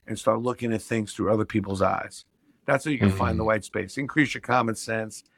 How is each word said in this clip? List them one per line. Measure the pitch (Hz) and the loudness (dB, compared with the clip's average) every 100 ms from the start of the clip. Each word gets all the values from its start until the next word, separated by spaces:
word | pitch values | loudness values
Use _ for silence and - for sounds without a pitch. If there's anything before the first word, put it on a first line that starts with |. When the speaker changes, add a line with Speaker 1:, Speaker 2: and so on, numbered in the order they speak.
| - | -10
Speaker 1:
and | 110 | -2
start | 107 113 | 2 2
looking | 123 117 120 | 0 -2 -2
at | 113 | -2
things | - 117 104 | -2 -2 -2
through | - 95 | -2 0
other | 110 | 2
people's | 104 110 95 95 | 2 0 0 0
eyes. | 95 98 107 - - _ _ _ | 2 0 -6 -14 -20 _ _ _
That's | - 139 | 0 0
how | 156 | 0
you | 131 | 2
can | 101 | 2
find | 98 117 110 | 4 0 2
the | |
Speaker 2:
Mm-hmm. | 110 | 2
Speaker 1:
white | 110 | 0
space. | - 101 95 135 | 0 -6 -6 -6
Increase | 139 156 131 | -2 2 2
your | 127 | 0
common | - 123 117 | 0 2 2
sense, | 107 - 113 110 - - | -2 -2 -4 -4 -10 -20